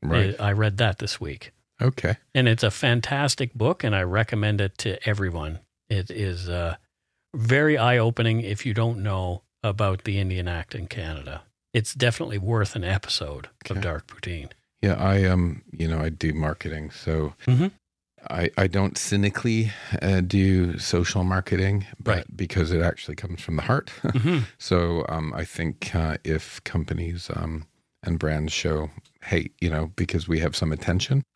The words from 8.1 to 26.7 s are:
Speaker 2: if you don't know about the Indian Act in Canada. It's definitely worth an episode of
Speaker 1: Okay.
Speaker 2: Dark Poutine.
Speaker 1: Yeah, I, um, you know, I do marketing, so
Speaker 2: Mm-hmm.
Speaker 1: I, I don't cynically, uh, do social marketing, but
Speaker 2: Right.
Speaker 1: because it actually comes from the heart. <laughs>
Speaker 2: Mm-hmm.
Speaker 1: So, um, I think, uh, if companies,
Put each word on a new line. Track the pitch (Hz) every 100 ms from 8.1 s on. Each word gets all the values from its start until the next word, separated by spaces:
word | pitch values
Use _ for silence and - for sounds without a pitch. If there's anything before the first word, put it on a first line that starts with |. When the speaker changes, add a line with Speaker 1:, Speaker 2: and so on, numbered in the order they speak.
| 117 113 113
Speaker 2:
if | 110 104 131
you |
don't | 104 117 117
know | 104 95 92 90 _ _
about | 107 98 104 95
the | - 98
Indian | 95 92 87
Act | 87 82
in | - 87
Canada. | - 80 80 67 76 - _ _
It's | 117 107
definitely | - 123 113 - 101
worth | 95 117 101
an | -
episode | 90 98 - - 76 71 - _ -
of | 95
Speaker 1:
Okay. |
Speaker 2:
Dark | 95 76 -
Poutine. | - - 85 71 - _ _
Speaker 1:
Yeah, | 101
I, | 92 95 98 95
um, | 92 87 - -
you | - 82
know, | 82
I | 80
do | 78 82
marketing, | 78 78 76 78 78 76
so | - - 80 76 - -
Speaker 2:
Mm-hmm. | 123 180 - _ _ _ _ -
Speaker 1:
I, | - 87 -
I | 95
don't | 95 98 -
cynically, | - 101 101 - 123 113 110 - - -
uh, | 92 95
do | 90 101 95 92 87 87
social | - 87 90 107
marketing, | 92 92 92 92 98 101 95 -
but | - 95
Speaker 2:
Right. | - -
Speaker 1:
because | 87 - 80
it | 85
actually | 85 - -
comes | 76 87 87
from | -
the | 80
heart. | - 131 - -
<laughs> |
Speaker 2:
Mm-hmm. | - - 113 175 110 -
Speaker 1:
So, | - 90 85 85 -
um, | 80 78
I | -
think, | 82 - 85 - -
uh, | 87 80 80
if | - 80 - -
companies, | -